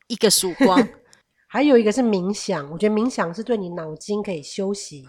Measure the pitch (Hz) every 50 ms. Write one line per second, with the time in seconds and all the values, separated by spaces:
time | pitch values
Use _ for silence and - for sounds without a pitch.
0 | _ - 240 - - 202 - - - - 160 - 269 196 185 - 220 - - -
1 | _ _ _ _ _ _ _ _ _ _ - 220 285 294 269 233 220 214 202 262
2 | 254 226 208 185 175 190 208 - - - 185 156 139 143 160 170 202 214 214 214
3 | 226 254 - - 190 165 170 226 220 - 240 214 190 175 175 175 160 156 156 151
4 | - - 208 208 202 208 185 151 135 - - - 196 196 202 196 - - 151 139
5 | 131